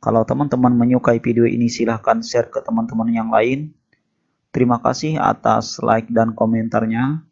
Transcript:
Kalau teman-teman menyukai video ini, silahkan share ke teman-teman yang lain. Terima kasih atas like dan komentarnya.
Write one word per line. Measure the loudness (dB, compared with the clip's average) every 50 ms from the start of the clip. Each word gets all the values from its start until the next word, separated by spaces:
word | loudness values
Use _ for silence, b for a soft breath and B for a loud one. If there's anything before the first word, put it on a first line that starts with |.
Kalau | -2 0 0 0 0
teman-teman | 0 -2 -2 -2 -2 0 0 2 2 2
menyukai | 4 2 2 2 2 2 2 0 0 0
video | -2 2 2 2
ini, | 2 2 0 -2 -2
silahkan | 0 -2 -2 -2 -2 -2 0 0 0 0 -2
share | -2 -2 -2 -2 -2
ke | -4 -10 -6
teman-teman | -2 -2 -2 -2 -2 -2 -2 -2 0 -2
yang | -2 -2 0
lain. | 0 2 2 2 0 -2 -6 -10 -14 _ _ _ _ _ _ _ _ _ _ _ _ _ _ _
Terima | _ 0 2 2 2 0 0
kasih | -2 -2 -2 -4 -4 -4 0
atas | 0 0 0 0 0 0 0 0 0 -4 -8 -6 0
like | 0 0 0 0 -2
dan | 0 0 0 0 0
komentarnya. | -2 0 0 0 0 -2 -2 -2 -2 -2 0 -2 -2 -2 -2 -2 -4 -8 _